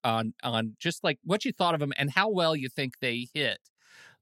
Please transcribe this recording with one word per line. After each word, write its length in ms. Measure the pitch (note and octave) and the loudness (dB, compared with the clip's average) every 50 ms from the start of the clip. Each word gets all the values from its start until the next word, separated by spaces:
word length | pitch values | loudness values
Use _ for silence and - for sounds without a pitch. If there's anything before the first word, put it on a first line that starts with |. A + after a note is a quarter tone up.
| - | 0
on, 300 | A#2 A2+ A2+ A2 A2 - - - | 0 2 0 0 -2 -6 -6 -4
on 320 | B2 A#2 A2+ A2+ A2 G#2+ - | -2 0 0 -2 -2 -6 -6
just, 240 | - E3+ - - - | -4 -4 -4 -2 -2
like, 160 | E3+ D3+ - - | -2 -2 -2 -2
what 200 | D#3+ F#3+ G#3+ - | -2 -2 0 0
you 60 | C4+ | -2
thought 240 | F#3 - F#3 E3+ E3+ | -2 0 2 2 2
of 60 | D3 | 2
'em 100 | D3 C#3 - | 0 -2 -2
and 140 | - C#3+ C#3+ | -2 -2 0
how 180 | - F#3+ G3 A3 | 2 2 2 2
well 260 | G#3 F3+ E3+ D#3+ D#3+ | 2 2 2 2 2
you 140 | D3 C3 B2+ | 0 -2 -4
think 240 | - - C#3 B2+ - - | -4 -4 -4 -4 -4 -2
they 260 | C3 B2 A#2 A#2+ B2 - - | -2 0 0 -2 -4 -4 -2
hit 260 | D3+ C#3 A2+ G2 - _ _ _ _ _ - - - - - - _ | -2 0 0 -2 -4 _ _ _ _ _ -20 -20 -20 -20 -20 -20 _